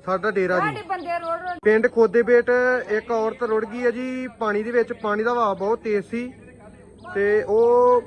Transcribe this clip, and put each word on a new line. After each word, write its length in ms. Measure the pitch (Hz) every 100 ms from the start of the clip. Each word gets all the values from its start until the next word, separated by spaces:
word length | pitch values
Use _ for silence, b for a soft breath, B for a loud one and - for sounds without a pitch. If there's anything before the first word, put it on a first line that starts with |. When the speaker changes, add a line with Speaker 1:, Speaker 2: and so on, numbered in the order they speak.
| -
Speaker 1:
ਸਾਡਾ 260 | 185 202
ਡੇਰਾ 280 | 202 185 -
ਜੀ। 60 | 415
Speaker 2:
ਸਾਡੇ 160 | 427
ਬੰਦੇ 380 | 339 370 349 339
ਰੋੜ 200 | 330 330
ਰੋੜ 180 | 359 349
Speaker 1:
ਪਿੰਡ 280 | 208 220 -
ਖੋਦੇਬੇਟ 600 | 226 220 233 240 240 233 247 247 254 -
ਇੱਕ 220 | 214 220
ਔਰਤ 320 | 233 220 220
ਰੁੜ 220 | 240 220 220
ਗਈ 200 | 233 247
ਹੈ 60 |
ਜੀ 360 | 233 254 254 254
ਪਾਣੀ 360 | - 220 202
ਦੇ 80 | 220
ਵਿੱਚ। 220 | 240 226
ਪਾਣੀ 300 | 247 214 208
ਦਾ 100 | 226
ਵਹਾਅ 200 | 240 220
ਬਹੁਤ 260 | 185 196 226
ਤੇਜ਼ 260 | 226 208 175
ਸੀ 280 | 233 247 - - - - - - - - 202
ਤੇ 280 | 202 214
ਉਹ 580 | - 214 233 247 247 247